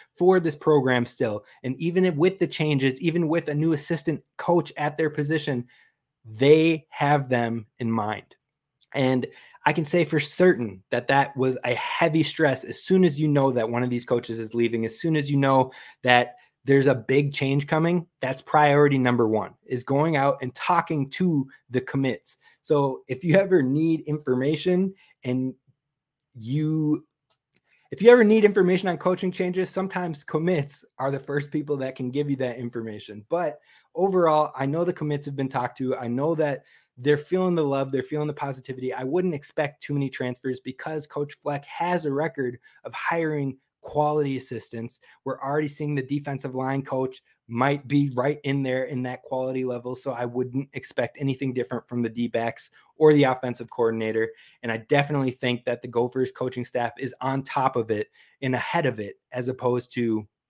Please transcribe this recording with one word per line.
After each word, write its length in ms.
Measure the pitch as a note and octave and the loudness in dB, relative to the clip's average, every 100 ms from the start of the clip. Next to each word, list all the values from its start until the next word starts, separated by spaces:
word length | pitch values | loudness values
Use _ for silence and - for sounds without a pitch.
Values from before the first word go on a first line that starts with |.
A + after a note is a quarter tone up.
| - - | -16 2
for 220 | F3+ F#3 | 4 4
this 160 | E3 D3 | 2 -2
program 500 | - D3 B2+ B2 A#2+ | 2 4 4 2 0
still. 380 | - A#2+ G#2 - _ | -2 -4 -4 -12 _
And 140 | B2+ C3+ | -8 -4
even 280 | E3 F3 | -2 2
if, 100 | F#3 D3 | 2 4
with 240 | F3+ F#3+ | 2 2
the 80 | F3 | -4
changes, 520 | - D3+ C#3 C3+ C3 | 0 0 2 2 0
even 280 | E3+ E3+ D#3+ | -2 0 0
with 200 | E3+ D3+ | 0 -2
a 60 | |
new 200 | D3 E3 | 0 0
assistant 480 | D3 - E3 - D3 _ - | 0 -2 -4 -2 -4 _ -10
coach 360 | - F3 D3+ - | 2 2 2 -4
at 220 | D3 D3 | -4 -2
their 100 | D#3 | -2
position, 580 | D3+ D3 D#3+ D3+ B2+ A#2+ _ _ _ _ _ | -2 -2 -2 -2 -4 -6 _ _ _ _ _
they 600 | A2+ G#2+ C3+ D#3+ D#3+ D#3+ - | -14 2 8 8 6 2 -4
have 400 | - C#3+ D3 C3 | -2 2 2 2
them 360 | B2 A#2 A#2 G#2+ - | 0 0 -4 -8 -6
in 120 | A#2 | -2
mind. 440 | A2+ G#2+ G2+ - _ _ _ _ _ _ | -2 -2 -6 -10 _ _ _ _ _ _
And 360 | C#3 C3 B2+ - - - - | 0 2 2 -2 -12 -20 -4
I 80 | D3+ | -2
can 120 | D#3 | 0
say 200 | D3+ F3+ | 0 0
for 140 | D3 D#3 | 2 0
certain 640 | C#3+ - F#3 B2+ A2+ F#2+ - | -2 2 4 4 -2 -8 -4
that 160 | B2 B2 | -4 2
that 280 | C#3 C3+ C3 | 2 2 0
was 200 | C3 B2+ | 0 0
a 100 | B2+ | -4
heavy 500 | B2 - - E3+ D#3+ | -4 -4 0 2 2
stress. 400 | D3+ - D3+ B2+ | 0 2 0 0
As 180 | - - | -6 -8
soon 220 | - F#3 | 2 4
as 160 | F3+ C#3 | 4 2
you 80 | D#3 | 0
know 240 | C#3+ C3+ | 2 2
that 180 | A#2+ A2+ | 2 0
one 140 | A#2+ | -2
of 40 | B2+ | -2
these 160 | B2 | -2
coaches 360 | A#2+ A#2+ A#2+ A2+ | 0 -2 -2 -8
is 120 | A2 | -6
leaving, 320 | A#2+ A#2 A#2 | 0 0 0
as 160 | A2+ - | -4 -4
soon 140 | E3 | -2
as 160 | D#3 C#3+ | 0 2
you 60 | C#3+ | 2
know 340 | C#3 C3+ C3 - - - | 4 4 2 -2 -20 -6
that 320 | B2+ B2 B2 - _ _ | 4 6 4 -6 _ _
there's 220 | C3 C#3 C3+ | 2 4 4
a 80 | |
big 380 | B2 G#2+ C3+ C#3+ | 2 2 2 2
change 340 | - C3+ C#3+ C#3+ | -2 -2 -2 0
coming, 400 | D#3 E3+ F3 E3 - | 0 2 0 -2 -8
that's 220 | D#3+ E3 | -6 -6
priority 560 | - D3+ D3 C#3+ D3 C#3 | 0 4 6 6 6 4
number 280 | B2 A#2+ A2+ | 2 4 2
one, 260 | G#2+ F#2+ - - | 2 -2 -10 -8
is 180 | B2 | -8
going 320 | - C#3 D#3+ D3 | -2 0 2 2
out 220 | C#3 C#3 | 2 0
and 120 | B2+ | -6
talking 540 | - - F3 - D#3 C#3 | -8 0 0 0 -4 -4
to 380 | - F#3 D3+ C3+ - _ | 0 0 0 -2 -10 _
the 100 | B2 | -6
commits. 580 | B2+ C#3 C3+ A2+ - - _ _ | -4 -2 -2 -4 -8 -18 _ _
So 380 | - D3 C#3 C3 - | 0 2 2 -2 -8
if 160 | B2+ | -6
you 100 | F3 | 4
ever 260 | F#3 G3 F3+ | 4 6 4
need 420 | C3 C#3+ E3 D#3+ | 4 2 2 0
information 920 | D3+ D3+ C#3+ B2+ C#3 D#3 F#3 F3+ F#3+ F#3+ _ _ | -2 -4 0 0 0 0 0 2 0 -4 _ _
and 280 | B2+ B2+ C3 - _ _ _ _ _ _ _ A#2+ | -4 -2 -4 -8 _ _ _ _ _ _ _ -16
you, 640 | A2 D3 D#3 D#3 D3+ D3+ _ _ _ _ _ _ _ _ - | -4 -2 0 0 0 -2 _ _ _ _ _ _ _ _ -16
if 100 | - | 4
you 80 | A3 | 8
ever 140 | B3 | 8
need 220 | G#3 A3 | 8 6
information 440 | G#3 G3+ F3+ F3+ F#3 | 6 4 4 2 0
on 100 | E3 | -2
coaching 340 | F#3 F3+ F#3 | 0 0 -2
changes, 360 | F3+ F3+ F3+ F3+ | -2 -4 -2 -4
sometimes 540 | - F#3+ F#3 F3+ C#3+ | -4 -4 -4 -6 -8
commits 600 | - D#3 E3+ F3 C#3+ - - - | -6 -2 0 0 -2 -10 -18 -6
are 100 | C3+ | -4
the 80 | C#3 | -4
first 320 | C#3 C#3+ C#3+ | -4 -6 -4
people 260 | D3+ D3 C#3+ | -6 -4 -4
that 180 | C3 C3 | -4 -6
can 160 | B2+ | -6
give 180 | C3+ C#3+ | -4 -2
you 60 | C3 | -2
that 220 | B2+ A#2+ | -4 -6
information. 680 | A#2+ A#2 A2+ G#2 - G#2+ G#2 | -8 -8 -10 -12 -14 -16 -6
But 300 | E3 G#2 - _ _ _ D#3+ | -4 -4 -6 _ _ _ -2
overall, 560 | F#3+ F#3 E3 D3+ D3+ | 0 4 4 4 2
I 120 | C3 C#3 | -2 -2
know 180 | D#3+ | 0
the 80 | F3 | -2
commits 340 | F3 D3+ C#3+ D3 | -2 -2 -4 -6
have 80 | |
been 140 | C#3 C3+ | -6 -4
talked 280 | C3 B2 - | -2 -6 -4
to. 180 | C3 B2+ | -4 -4
I 100 | A#2+ | -4
know 300 | B2 D3+ D#3+ | -2 -2 0
that 260 | D3+ C#3 _ _ _ - | -2 -4 _ _ _ -6
they're 220 | C3+ C#3+ | 0 0
feeling 380 | - F#3 F#3 E3+ | 2 0 2 2
the 80 | |
love. 260 | D3 C#3 C3+ | 0 0 -2
They're 140 | C3+ | -4
feeling 240 | B2+ D3+ D3+ | -4 -4 -4
the 40 | |
positivity. 600 | C#3+ C#3 C3 C3 B2+ B2+ | -4 -8 -8 -10 -8 -6
I 100 | A#2 | -6
wouldn't 320 | C3 F3 F3+ | -4 -2 -2
expect 480 | D3 - - D3 - | -4 -6 -4 -4 -4
too 120 | - | -6
many 140 | C#3+ C3+ | -4 -4
transfers 520 | - B2+ B2 C3+ B2+ | -4 -6 -4 -6 -6
because 480 | C3 - D#3+ D#3 D3 | -8 -12 -8 -8 -8
Coach 260 | D3 D3 - | -8 -8 -8
Fleck 220 | D3+ C#3+ | -6 -6
has 420 | - - F3 F3+ D#3 | -8 -6 -2 -2 0
a 60 | |
record 480 | C3+ D#3+ D3 B2+ A#2+ _ _ | -2 -2 -2 -6 -6 _ _
of 100 | B2+ | -14
hiring 640 | - - E3+ D#3+ D3+ C#3 B2+ _ _ | -8 -4 -2 0 -2 -4 -6 _ _
quality 560 | - D3 D3 D3+ C#3+ C3 | -6 0 0 2 0 -2
assistants. 640 | - A#2 - A2+ A#2 - _ _ | -6 -12 -10 -10 -12 -14 _ _
We're 160 | C3+ B2+ | -10 -8
already 260 | C3+ D3+ D3+ | -2 -2 -2
seeing 300 | - D3 D3 | -4 -4 -2
the 80 | |
defensive 500 | C3 D3 C#3+ C3+ C#3 | -2 -4 -4 -8 -6
line 280 | B2+ C3 C#3 | -4 -2 -2
coach 380 | C#3 C3+ C3 - _ _ - | -2 -2 -4 -6 _ _ -8
might 400 | A#2 C#3 C#3+ B2+ | 0 0 0 0
be 240 | C#3+ C#3+ | 2 2
right 240 | B2 C3+ D3 | 0 -2 -2
in 180 | C#3 C#3 | -2 -2
there 220 | C3+ C3 | 0 -2
in 180 | B2+ C3+ | -4 -6
that 200 | B2+ B2+ | -6 -8
quality 420 | - C3 C3 C3 | -8 -6 -4 -4
level. 320 | B2+ B2 B2 B2+ | -4 -4 -8 -10
So 160 | C#3 | -8
I 120 | A#2+ | -6
wouldn't 440 | B2 A#2+ B2 C3 C#3 | -4 -4 -4 -4 -6
expect 460 | C3+ - - A#2+ - | -10 -10 -4 -4 -2
anything 320 | C#3 C3 C3+ | -4 -2 -4
different 360 | B2+ A#2 A#2+ - | -4 -4 -6 -6
from 120 | A#2+ | -4
the 80 | A#2 | -4
D-backs 600 | A2+ A#2+ A#2 A#2 - - _ _ - | -2 -2 -2 -4 -6 -16 _ _ 4
or 160 | D#3 | 6
the 120 | D3 | 8
offensive 440 | C3 B2+ B2+ A#2+ A2+ | 6 2 -4 -6 -8
coordinator. 600 | - A2+ A2+ A2 A2 A2+ - - _ | -2 0 0 -2 0 -2 -6 -20 _
And 80 | A#2+ | -6
I 60 | A2+ | -6
definitely 560 | A2+ C#3+ C#3+ C#3+ C3 | 0 2 2 0 -2
think 320 | - B2+ B2 | -2 -2 -2
that 180 | - A#2+ | -2 -6
the 60 | B2+ | -4
Gophers 420 | A#2+ B2 C3 B2+ | -2 -2 0 -4
coaching 340 | - B2+ B2 | -2 -6 -6
staff 280 | A#2+ B2 A#2 - | -6 -4 -4 -6
is 160 | C3 - | -10 -6
on 220 | C3 C3+ | -4 -4
top 320 | C3+ C#3+ C3 | -4 0 0
of 160 | B2 A2+ | 0 -2
it 160 | G#2+ - _ _ - | -2 -4 _ _ -8
and 140 | C3 | -2
ahead 320 | B2 - F3 D3 | -2 -2 0 0
of 140 | A2 | -2
it, 160 | G2+ - _ | -10 -12 _
as 160 | B2 B2 | -8 -6
opposed 440 | - B2 B2 - | -4 -2 -2 -4
to 340 | - A#2 A2 G#2 _ _ | -4 -2 -2 -6 _ _